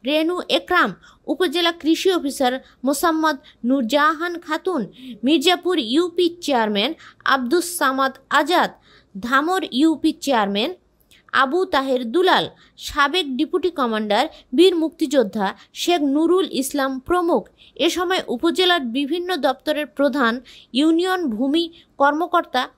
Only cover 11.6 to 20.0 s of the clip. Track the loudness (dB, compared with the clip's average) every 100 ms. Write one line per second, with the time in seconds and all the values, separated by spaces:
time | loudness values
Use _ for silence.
11.6 | 0 0 0 -2 -2 0 2 2 0 -10
12.6 | _ -18 -8 -2 0 0 -4 -4 -2 -2
13.6 | -2 -2 -2 -2 0 0 0 -6 _ 4
14.6 | 4 4 -4 -4 0 2 2 -2 -4 -6
15.6 | -18 -6 0 0 2 2 2 2 0 -4
16.6 | -4 -2 -4 -4 -2 0 2 0 -2 _
17.6 | -20 -2 -2 0 -2 -2 -4 -2 -2 2
18.6 | 2 2 0 -4 -4 -4 -4 -2 -2 -2
19.6 | -4 -4 -4 0